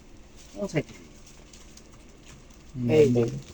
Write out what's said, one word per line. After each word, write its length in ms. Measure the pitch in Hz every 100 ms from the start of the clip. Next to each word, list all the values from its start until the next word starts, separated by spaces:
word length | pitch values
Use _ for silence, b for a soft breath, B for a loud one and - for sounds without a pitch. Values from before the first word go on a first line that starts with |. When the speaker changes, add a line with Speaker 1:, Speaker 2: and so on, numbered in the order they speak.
| - - - - -
Speaker 1:
কোন 140 | - 196
সাইড 180 | 156 -
থেকে? 180 | - - - - - - - - - - - - - - - - - - 127
Speaker 2:
হুম, 140 | 120
Speaker 1:
এই 140 | - -
যে, 80 |
Speaker 2:
বড়। 160 | 120 117 135 -